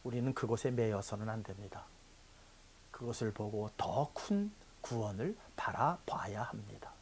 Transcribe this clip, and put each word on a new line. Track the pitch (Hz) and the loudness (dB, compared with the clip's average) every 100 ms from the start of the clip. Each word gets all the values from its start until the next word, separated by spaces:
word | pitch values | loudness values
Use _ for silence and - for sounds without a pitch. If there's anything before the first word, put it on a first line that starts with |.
우리는 | 127 120 123 | 0 2 2
그곳에 | 123 117 113 135 | 2 2 4 4
매여서는 | 123 113 104 101 101 110 | 4 4 2 0 -2 -2
안 | 113 | -2
됩니다. | 104 95 101 - - - - - - - - - - - - | -4 -8 -8 -10 -14 -18 -20 -20 -20 -20 -20 -20 -20 -20 -18
그것을 | - 120 117 113 | -8 -4 0 0
보고 | 101 104 107 104 - | 0 -2 0 -2 -2
더 | - - 143 | 0 2 2
큰 | - - 202 208 - - - | 0 2 2 2 -4 -18 -14
구원을 | - 117 107 98 135 226 - - | -2 0 0 0 -2 -2 -8 -4
바라봐야 | - - 131 175 - 196 98 101 | -2 4 4 4 -2 -2 -2 -2
합니다. | 120 113 104 101 - - | -4 -4 -10 -12 -14 -14